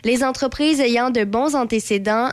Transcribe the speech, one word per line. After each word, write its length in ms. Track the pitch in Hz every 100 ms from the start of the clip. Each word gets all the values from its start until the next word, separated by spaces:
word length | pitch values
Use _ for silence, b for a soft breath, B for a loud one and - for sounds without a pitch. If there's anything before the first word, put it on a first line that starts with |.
les 200 | 226 247
entreprises 580 | 262 254 269 - 302 294
ayant 300 | 254 233 254
de 120 | 240
bons 320 | 202 226 294 285
antécédents 760 | 240 220 - 202 196 214 254